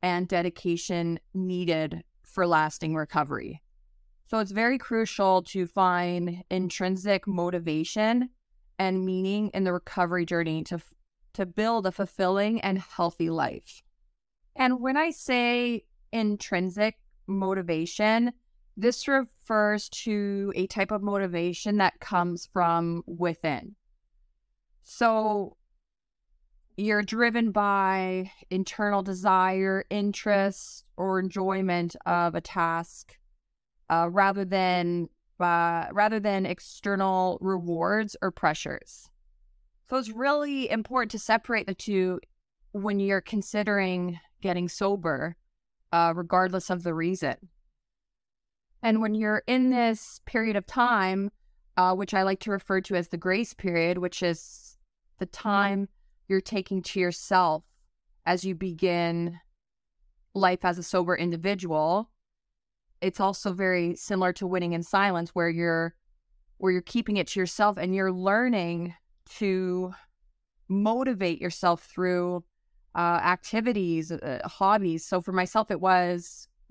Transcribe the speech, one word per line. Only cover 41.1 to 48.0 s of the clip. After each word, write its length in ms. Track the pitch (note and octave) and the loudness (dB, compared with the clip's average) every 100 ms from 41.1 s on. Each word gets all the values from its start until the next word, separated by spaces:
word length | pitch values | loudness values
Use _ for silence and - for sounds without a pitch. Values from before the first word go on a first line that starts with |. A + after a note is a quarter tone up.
to 60 | G#3+ | -4
separate 480 | - A3+ - A3+ G3 | 0 0 2 -4 -2
the 80 | |
two 460 | F#3 - F#3+ F#3 F3+ - _ _ _ _ | -8 -2 0 0 -2 -8 _ _ _ _
when 300 | G3+ G#3 G3+ | -6 -2 0
you're 220 | G3 G3 | 2 0
considering 960 | - G#3+ - G#3 G#3 G3+ F#3 F3+ F3+ E3+ _ _ | 0 -4 -2 -2 0 0 0 0 -4 -6 _ _
getting 280 | F#3+ F3 F3 | -4 -2 -2
sober, 680 | - G3 G3 E3 C3 D#3+ - _ _ _ _ - | -2 -2 0 -2 -4 -6 -10 _ _ _ _ -2
uh, 200 | E3+ E3 | 2 2
regardless 560 | E3+ E3+ F#3 F#3 F#3 - | 0 2 2 2 0 -4
of 140 | F3+ | -4
the 100 | F3 | -2
reason. 420 | D#3+ E3 F#3 C#3+ - F#3+ _ _ _ _ _ | -2 -2 -2 -4 -4 -12 _ _ _ _ _